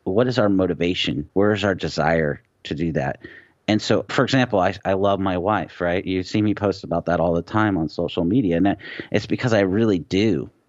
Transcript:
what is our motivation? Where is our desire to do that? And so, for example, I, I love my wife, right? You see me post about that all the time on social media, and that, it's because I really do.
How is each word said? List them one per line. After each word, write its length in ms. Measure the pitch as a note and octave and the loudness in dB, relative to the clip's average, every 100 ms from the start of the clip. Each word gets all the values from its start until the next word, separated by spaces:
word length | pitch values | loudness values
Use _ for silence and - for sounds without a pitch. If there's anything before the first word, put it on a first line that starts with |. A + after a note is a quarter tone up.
what 240 | - F#2+ B2+ | -2 2 2
is 100 | B2 | 2
our 120 | G#2 | 2
motivation? 800 | F#2+ F#2 E2+ E2+ F2+ - C#2 D2 | 2 2 0 -2 0 -2 -4 -2
Where 200 | F#2 G#2 | 0 2
is 100 | G#2 | 2
our 120 | G2+ F2 | 0 -2
desire 680 | E2 D#2+ D2+ E2 D2+ C#2+ _ _ | -4 -2 0 2 0 -4 _ _
to 120 | - D2 | -10 -4
do 160 | E2 | -2
that? 260 | D2+ C2+ - - - - _ - | -2 -4 -6 -14 -20 -20 _ -2
And 140 | G#2 | -2
so, 220 | - G#2 - | 0 -2 0
for 160 | - B2 | 0 2
example, 340 | C3+ B2 G2 | 2 2 2
I, 160 | F2+ G2 | 0 -2
I 100 | - | -2
love 280 | F#2+ G2 G2 | 0 2 2
my 160 | G2 F2+ | 0 0
wife, 420 | F2+ G#2 D#2+ - | 0 0 -2 -4
right? 260 | F2 F2+ - | -2 -2 -2
You 180 | F#2 | -4
see 180 | F2+ G#2+ | -2 0
me 120 | G#2 | 0
post 300 | G2 G#2 F2+ | 0 -2 -2
about 220 | - E2 E2 | -4 -4 0
that 160 | E2+ | 0
all 120 | E2+ | 2
the 80 | E2+ | 0
time 360 | E2+ G#2+ G#2+ F#2+ | -2 0 0 0
on 100 | D#2+ | -2
social 380 | - E2+ - E2+ | -4 -4 -2 0
media, 320 | A#2+ G2+ E2+ | 2 2 2
and 80 | G2 | 2
that, 140 | - - - - | 0 -8 -14 -4
it's 160 | G#2+ - | -4 -2
because 280 | G#2+ B2+ | -4 2
I 80 | A2 | 2
really 380 | G2 G2 A2+ F#2 | 2 2 2 2
do. 500 | D2 F#2+ A2 D#2 - - | 0 0 2 0 -4 -14